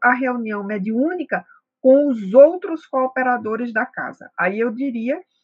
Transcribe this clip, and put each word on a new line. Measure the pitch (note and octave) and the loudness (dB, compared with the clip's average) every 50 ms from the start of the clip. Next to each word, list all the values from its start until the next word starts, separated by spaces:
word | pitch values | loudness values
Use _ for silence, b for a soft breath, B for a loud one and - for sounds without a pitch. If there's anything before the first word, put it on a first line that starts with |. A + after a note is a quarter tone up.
a | - A#3+ | 2 2
reunião | B3 B3 C4+ B3+ B3 A#3+ A#3 G#3+ G#3+ G#3 G3+ | 2 2 0 -4 -4 -4 -6 -6 -6 -8 -6
mediúnica | G3 G#3+ G#3 F#3 A3 A3 A#3 C4+ D#4+ F#4 F4+ D4+ - - F3+ F3+ b b b b _ _ _ | -6 -6 -6 -4 -4 -2 0 0 -2 -2 -6 -6 -6 -6 -8 -8 b b b b _ _ _
com | - C4 C4 C#4 D4 C#4+ | 4 4 6 6 4 2
os | B3+ A3+ G3+ F#3 G3 | -2 -4 -4 4 8
outros | B3+ C#4 D#4 F4 F4+ - - E4 D#4+ - _ | 8 8 8 6 0 -6 -8 -10 -10 -10 _
cooperadores | - C4 C4 B3+ - C4 B3+ B3+ B3 A#3+ G#3+ G#3+ A3 A3 B3 A#3+ | -4 -4 -4 -2 -2 -2 0 0 -2 -2 -2 -6 -6 -6 -6 -4
da | A3 G#3+ A#3+ | -4 -4 -4
casa. | - - - C#3+ C3+ C#3+ - - - - | -4 -6 -10 -10 -10 -12 -16 -20 -16 -6
Aí | - F3 F#3 G3 G#3+ | -4 -2 -2 0 -2
eu | A3+ B3 | -2 -2
diria | A3 A#3+ C4+ C#4+ A#3 A#3 A3 A#3+ C#4+ F4 F4+ _ _ _ | -2 -4 -6 -6 -4 -4 -4 -4 -4 -6 -8 _ _ _